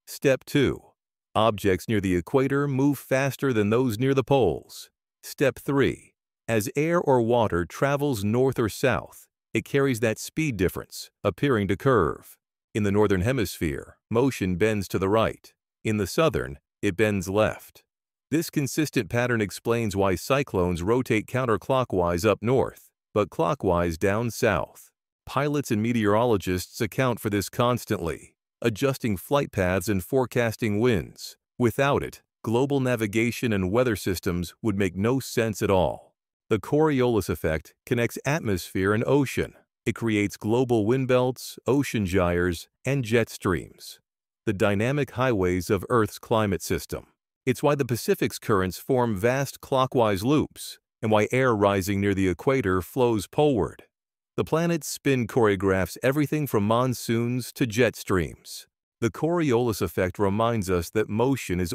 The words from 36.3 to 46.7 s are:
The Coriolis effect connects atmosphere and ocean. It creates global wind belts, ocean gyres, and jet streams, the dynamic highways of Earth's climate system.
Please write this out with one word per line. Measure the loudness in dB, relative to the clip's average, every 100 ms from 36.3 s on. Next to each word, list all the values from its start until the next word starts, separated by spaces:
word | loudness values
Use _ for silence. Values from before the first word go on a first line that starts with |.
| _ -4
The | -2
Coriolis | 0 2 2 2 2 2 0
effect | -2 -2 -2 -6 _ -4
connects | -2 -2 -4 -4
atmosphere | -2 -2 -4 -4 -2 0
and | 2 2
ocean. | 2 2 -2 -4 -8 _ _ -6
It |
creates | -4 0 2 0 -2
global | 0 0 2 2 2
wind | 2 2
belts, | 2 2 -4 -12 -6 0
ocean | 0 0 -2 0
gyres, | 2 2 2 0 -2 -8 _
and | -4 -4 0
jet | 0 0
streams, | -2 -2 -2 -4 -16 -20 -20 _ _ _ _ -6
the |
dynamic | 0 0 2 0 -2 -4
highways | -2 0 2 2 0 0
of | -2 2
Earth's | 2 0 -4
climate | -2 0 2 -2
system. | -2